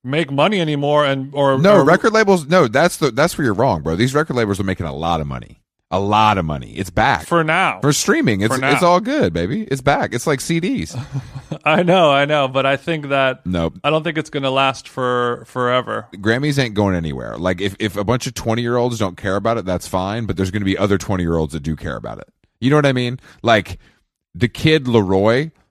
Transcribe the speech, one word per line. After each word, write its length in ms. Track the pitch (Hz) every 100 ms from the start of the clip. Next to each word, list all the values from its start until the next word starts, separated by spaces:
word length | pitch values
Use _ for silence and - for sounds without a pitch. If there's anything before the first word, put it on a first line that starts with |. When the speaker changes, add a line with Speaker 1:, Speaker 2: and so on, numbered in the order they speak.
Speaker 1:
make 280 | 127 151 143
money 280 | 139 175 202
anymore, 440 | 156 143 143 147
and, 300 | 143 135 135
or, 240 | 143 139 135
Speaker 2:
No, 180 | 185 196
Speaker 1:
or 80 |
Speaker 2:
record 280 | 143 185 226
labels, 320 | 220 202 185 139
no, 200 | 185 127
that's 300 | 127 180 -
the, 140 | 147
that's 260 | 113 170 -
where 80 |
you're 100 | 131
wrong, 280 | 95 131 85
bro. 120 | 73
These 200 | 85 127
record 220 | 147 156 127
labels 220 | 107 95
are 60 |
making 220 | 95 95 82
a 80 |
lot 260 | 69 82 82
of 60 | 71
money. 340 | 64 55 - _ _ -
A 120 | 95
lot 360 | 101 107 107 98
of 80 |
money. 280 | 80 71 55
It's 180 | 55 95
back. 360 | - 127 117 -
Speaker 1:
For 180 | 170
now. 360 | 156 170 175 95
Speaker 2:
For 120 | 143
streaming. 480 | 147 - 311 233 98
It's, 120 | 107
Speaker 1:
For 80 | 131
now. 120 | 135
Speaker 2:
it's 100 | 143
all 160 | 175 180
good, 340 | 233 294 95
baby. 300 | 82 90 202
It's 180 | - 135
back. 320 | 131 147 104
It's 120 | 120 160
like 140 | 139
C 180 | - 170
Ds. 380 | 185 262 80 120 147 135 -
Speaker 1:
<laughs> 340 | 135 - 151
I 200 | 151 156
know, 260 | 175 185 156
I 140 | 139
know, 240 | 143 151 135
but 180 | 135 135
I 100 | 135
think 300 | - 160 139
that 360 | 135 131 127 90
Speaker 2:
Nope. 280 | 87 82 -
Speaker 1:
I 60 | 143
don't 120 | 156
think 160 | 165 156
it's 100 | -
gonna 220 | 147 135
last 380 | 135 135 131 -
for 560 | - 123 123 120 120 123
forever. 640 | 127 123 127 113 110 110 98
Speaker 2:
Grammys 420 | 101 123 147 139
ain't 160 | 123
going 220 | 104 101 90
anywhere. 400 | 80 65 57 57
Like, 220 | 90 90
if, 160 | 98 95
if 180 | 107 101
a 60 |
bunch 240 | 104 123 131
of 80 |
twenty-year-olds 640 | - 117 113 120 123 120 113
don't 180 | 98 90
care 200 | 101 98
about 220 | 110 117
it, 60 |
that's 220 | 92 90 -
fine, 400 | 92 95 113 104
but 100 | 90
there's 140 | 92
gonna 140 | 104
be 120 | 95 92
other 220 | 101 98
twenty-year-olds 540 | - 92 85 82 78
that 80 | 80
do 140 | 71 76
care 200 | 80 60
about 220 | 57 50
it. 100 | 50 _ _ -
You 100 | 123
know 60 | 151
what 100 | 143
I 60 |
mean? 280 | 127 123 131 - -
Like, 340 | 113 110 - - _ _ _ _ _
the 140 | 87 120
Kid 380 | - 160 156 127
Laroi, 640 | 113 92 95 107 123 160 _ _